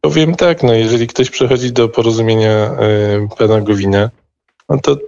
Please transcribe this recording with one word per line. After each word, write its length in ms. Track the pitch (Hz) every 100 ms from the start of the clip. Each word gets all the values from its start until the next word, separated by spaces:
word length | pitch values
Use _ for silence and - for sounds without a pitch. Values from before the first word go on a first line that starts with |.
powiem 340 | 151 156 156
tak, 280 | 175 175 165
no 120 | 127
jeżeli 320 | 113 110 117 117
ktoś 240 | - 127
przechodzi 420 | - 120 127 123
do 160 | 120 113
Porozumienia, 640 | - 113 113 113 110 110
e, 260 | 107 107 113 107 104 104 104 104 -
pana 220 | 110 110
Gowina, 500 | 104 101 98 98 110 - _ _ _ _ -
no 100 | 139
to, 180 | - 143